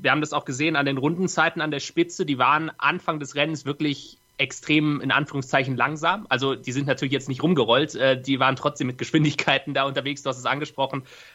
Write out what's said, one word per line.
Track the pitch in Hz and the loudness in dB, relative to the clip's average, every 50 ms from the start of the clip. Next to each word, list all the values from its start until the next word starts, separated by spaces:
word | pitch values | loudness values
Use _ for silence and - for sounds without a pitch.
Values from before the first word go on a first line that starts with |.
wir | - 135 | 0 2
haben | 131 151 | 2 2
das | 151 147 - | 0 -2 -2
auch | 147 - | -4 -4
gesehen | - 131 123 151 165 160 | -4 -4 -2 -2 0 0
an | 143 139 139 | 0 0 0
den | 139 135 | 0 0
Rundenzeiten | 127 151 170 170 190 170 - - 156 165 - 170 | 0 0 0 0 -2 -2 0 0 0 0 0 -2
an | 156 156 | -4 -4
der | 147 143 | -4 -4
Spitze, | - - - 170 170 170 - - 180 | -6 -4 0 0 0 0 -2 -4 -4
die | 147 143 123 | -2 0 2
waren | 127 123 147 156 160 156 - - | 4 4 4 2 0 -4 -6 -2
Anfang | - 143 160 180 - - 160 151 | 0 0 0 0 -2 -4 -4 -4
des | 143 127 - | -6 -6 -2
Rennens | 143 147 156 160 143 - | -2 0 0 -2 -4 -6
wirklich | 175 147 - 151 151 139 - - - - _ _ _ _ - | -6 -4 -2 -2 -2 -2 -4 -8 -14 -20 _ _ _ _ -4
extrem, | 143 131 - - - - 151 156 151 151 147 139 | -4 -4 -4 -6 -2 2 4 4 4 4 2 0
in | 131 135 | 0 0
Anführungszeichen, | 110 139 143 - - 139 127 - - 139 135 127 131 120 | 2 2 0 0 -4 -6 -4 0 0 0 0 0 0 0
langsam. | 120 139 156 151 156 165 185 214 202 - | 0 0 0 -2 -2 -2 -2 -2 -2 -2
Also | 135 123 131 139 135 | -2 0 0 -2 -2
die | - - 127 | -4 -6 -6
sind | 120 135 139 139 | -4 -4 -2 -2
natürlich | 135 - 151 135 | -2 -2 0 -2
jetzt | 131 131 - - | -2 -2 -2 -4
nicht | 135 127 - | -4 0 2
rumgerollt, | 175 180 143 117 107 117 135 156 151 - | 2 4 4 4 4 4 4 4 2 0
äh, | - 131 135 131 131 | 2 2 2 2 2
die | 127 135 139 127 | 0 -2 0 2
waren | 135 131 131 | 4 2 2
trotzdem | 127 - 147 147 - 143 127 | 2 0 -2 -2 0 -2 -4
mit | 127 - | -4 -4
Geschwindigkeiten | 120 - - 160 151 151 143 - - - 139 139 - 143 139 | -4 0 2 4 4 4 2 0 2 2 2 2 0 -2 -2
da | 139 139 | 0 0
unterwegs, | 139 135 139 127 139 143 135 - | 0 0 -2 -4 -4 -6 -4 -4
du | 139 | -4
hast | 123 123 | -4 -2
es | 120 120 | -2 -2
angesprochen, | 131 143 151 143 - - 135 131 - 135 127 - - - - - - | -2 -2 -4 -6 -4 -4 -4 -2 -2 -6 -8 -10 -16 -20 -20 -20 -14